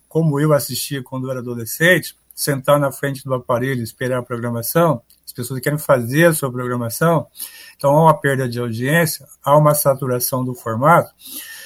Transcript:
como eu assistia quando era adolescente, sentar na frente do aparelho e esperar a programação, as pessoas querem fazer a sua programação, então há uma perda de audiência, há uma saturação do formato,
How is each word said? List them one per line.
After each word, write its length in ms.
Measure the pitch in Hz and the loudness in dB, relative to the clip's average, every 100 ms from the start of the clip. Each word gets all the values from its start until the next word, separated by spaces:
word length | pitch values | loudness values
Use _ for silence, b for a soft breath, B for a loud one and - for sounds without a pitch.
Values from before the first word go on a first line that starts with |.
| _ | _
como 320 | 160 165 143 | 0 0 2
eu 140 | 156 | 2
assistia 480 | 147 139 127 - 143 | 2 0 -8 -6 -8
quando 300 | 123 131 131 | -8 -8 -6
era 80 | 127 | -6
adolescente, 760 | 120 120 113 - 165 175 - - _ - | -8 -8 -8 0 2 2 0 -16 _ -8
sentar 440 | - 139 127 143 | -4 -2 2 2
na 120 | 143 | 2
frente 320 | - 143 135 | -4 -6 -6
do 100 | 135 | -6
aparelho 480 | 127 123 120 127 131 | -6 -2 -2 -2 -4
e 20 | |
esperar 360 | 113 - 127 127 | -6 -6 -4 -4
a 20 | |
programação, 800 | 117 120 120 117 113 165 170 123 - _ - | -6 -8 -6 -6 -2 2 2 0 -6 _ -20
as 80 | |
pessoas 260 | - 120 131 | -12 -10 -4
querem 200 | 143 147 | -4 -4
fazer 460 | - 139 117 143 170 | 0 0 2 4 4
a 80 | |
sua 180 | 160 135 | 4 -4
programação, 720 | 123 123 123 117 - 165 - - B B B B B | -6 -6 -4 -6 -2 0 0 -2 B B B B B
então 220 | 143 147 | 2 4
há 60 | |
uma 100 | 160 | 6
perda 340 | 151 143 135 131 | 4 2 0 -2
de 120 | 120 | -4
audiência, 640 | 120 113 127 165 156 - - _ | -4 -4 0 2 0 -2 -14 _
há 140 | - 147 | 4 6
uma 160 | 151 | 6
saturação 720 | 147 143 135 135 123 123 127 127 | 4 2 0 0 -2 -2 -4 -4
do 80 | |
formato, 580 | 123 117 113 143 170 - _ B B B B | -6 -6 0 4 4 2 _ B B B B